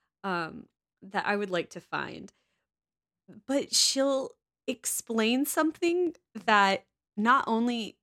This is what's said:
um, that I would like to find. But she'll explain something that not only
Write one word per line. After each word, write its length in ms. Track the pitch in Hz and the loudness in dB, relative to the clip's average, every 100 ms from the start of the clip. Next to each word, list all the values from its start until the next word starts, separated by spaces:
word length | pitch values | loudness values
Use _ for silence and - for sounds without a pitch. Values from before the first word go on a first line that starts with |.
| _ _ | _ _
um, 420 | 196 175 160 - - _ _ _ | -4 -4 -4 -10 -18 _ _ _
that 240 | 190 202 - | -8 -4 -2
I 100 | 202 | -2
would 140 | 202 | -2
like 200 | 175 - | -4 -4
to 100 | 175 | -12
find. 520 | - 147 - 160 190 _ _ _ _ _ _ _ _ _ - 214 - | -8 -6 -6 -10 -16 _ _ _ _ _ _ _ _ _ -20 -14 -4
But 280 | 277 - | -2 0
she'll 560 | - - 269 277 269 - - _ _ - | 2 2 2 2 0 -2 -12 _ _ -8
explain 800 | 254 - - - 226 220 254 | -6 -6 -6 -2 0 2 2
something 720 | 294 - 311 - 339 349 349 - _ 214 214 | 0 0 0 0 0 2 0 -4 _ -6 2
that 380 | 208 196 190 - _ _ - | 4 4 2 -6 _ _ -2
not 280 | 220 269 - | 2 2 2
only 520 | 226 240 233 202 - | 0 0 -2 -6 -14